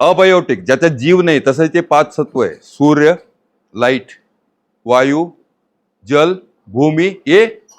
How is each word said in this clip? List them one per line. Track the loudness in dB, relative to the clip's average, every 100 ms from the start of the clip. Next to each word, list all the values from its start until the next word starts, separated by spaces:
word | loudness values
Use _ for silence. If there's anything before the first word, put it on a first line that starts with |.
अबायोटिक, | 0 2 2 2 0 -6
ज्याच्यात | -2 0 0
जीव | -2 0 2
नाही, | 2 0 0
तसं | -2 -2
ते | -2
पाच | 0 0 0 -6
सत्व | -6 -4
आहे, | -6 -6
सूर्य, | _ -2 0 2 2 0 _ _ _ _ _
लाईट, | -4 -2 -2 -6 -20 _ _ _ _ _ _
वायू, | -2 0 0 -2 -6 -12 _ _ _ _ _ _ -2
जल, | 0 0 -2 -10 _ -10
भूमी, | -2 -2 0 -4
हे | -6 0 2 2 -4 _